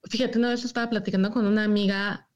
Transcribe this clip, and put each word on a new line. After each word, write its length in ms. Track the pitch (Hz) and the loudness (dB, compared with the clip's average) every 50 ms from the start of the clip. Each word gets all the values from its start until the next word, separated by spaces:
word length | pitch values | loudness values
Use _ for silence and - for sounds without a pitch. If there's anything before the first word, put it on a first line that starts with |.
| - | -10
Fíjate, 340 | - - 220 254 233 240 226 | -6 -2 -2 -2 0 2 2
una 120 | 240 240 | 2 2
vez 140 | 240 240 240 | 0 -2 -4
estaba 260 | 240 - 247 233 233 | -6 -4 -4 -4 -2
platicando 400 | 233 208 202 202 - 190 190 208 | -2 -2 -2 0 0 0 0 2
con 160 | 220 254 214 | 0 0 2
una 180 | 202 208 214 214 | 2 2 2 2
amiga 640 | 214 208 208 202 196 196 196 202 202 185 - _ _ _ | 2 2 2 2 2 2 0 -2 -4 -6 -8 _ _ _